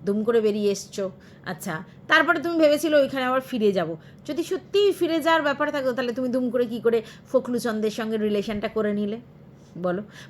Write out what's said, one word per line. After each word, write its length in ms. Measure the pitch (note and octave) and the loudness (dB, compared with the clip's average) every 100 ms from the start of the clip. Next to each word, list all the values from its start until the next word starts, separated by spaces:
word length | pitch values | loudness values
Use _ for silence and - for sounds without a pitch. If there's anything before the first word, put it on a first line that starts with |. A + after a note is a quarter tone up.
| G3+ | -2
দুম 180 | G#3 | -2
করে 180 | A3 A#3 | 2 2
বেরিয়ে 300 | G#3+ G#3 G3+ | 2 0 0
এসছো। 400 | G3 - - F#3+ F#3+ - - - | -2 -6 -8 -8 -8 -20 -16 -12
আচ্ছা, 380 | F3+ G3 D#3+ - - - | -10 -8 -8 -10 -20 2
তারপরে 320 | D#4+ D#4 E4+ | 4 4 2
তুমি 180 | D#4 E4 | 0 4
ভেবেছিলে 380 | D#4 D4 D#4 D4+ | 4 4 4 4
ওইখানে 300 | C4+ C4+ B3+ | 2 0 -2
আবার 160 | C4 | -2
ফিরে 300 | B3+ B3 G#3+ | -2 0 2
যাবো। 260 | F#3+ D#3+ D#3+ - - - | 2 -2 -6 -14 -18 -8
যদি 160 | D4 | -6
সত্যিই 480 | D#4+ F4+ - G4 G4+ | -4 -6 -2 2 2
ফিরে 300 | F4 E4+ E4 | 2 0 0
যাওয়ার 200 | D4+ E4 | 2 2
ব্যাপার 300 | D4 C#4 D4+ | 2 0 -2
থাকতো, 220 | D4 C4 | -2 -2
তাহলে 180 | A#3+ B3 | -2 -4
তুমি 180 | A#3+ B3+ | -2 -2
দুম 200 | B3+ B3+ | -2 0
করে 160 | A#3+ A#3+ | 0 -2
কী 140 | A#3 | 0
করে 220 | A3+ A3+ A3 - - | 2 0 -2 -18 0
ফখরুচন্দ্রের 600 | C4 B3 B3 A#3+ G#3+ G#3+ | 0 0 -2 -2 -2 -2
সঙ্গে 260 | G#3+ A3 A3 | -4 -4 -2
রিলেশনটা 500 | G#3 G3+ G3+ G#3 G#3+ | 0 0 -2 -4 -4
করে 260 | A3 G#3 | -2 -2
নিলে 260 | G#3 G#3 A3+ - - - - - - | 0 -4 -6 -12 -20 -20 -20 -20 -6
বলো? 260 | F3+ F3+ G#3+ - | -4 -4 -6 -18